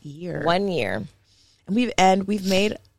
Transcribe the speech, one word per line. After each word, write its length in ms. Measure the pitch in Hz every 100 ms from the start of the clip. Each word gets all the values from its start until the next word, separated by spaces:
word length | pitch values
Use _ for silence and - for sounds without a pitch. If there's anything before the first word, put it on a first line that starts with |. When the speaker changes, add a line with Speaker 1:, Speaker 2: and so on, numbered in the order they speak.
Speaker 1:
year." 420 | 151 143 175 -
Speaker 2:
One 240 | - 175 202
year. 340 | 165 101 98 - _ _ _ _ _ -
Speaker 1:
And 80 | 208
we've, 160 | 240 -
and 300 | 190 190 190
we've 180 | 208 190
made 280 | 190 208 - _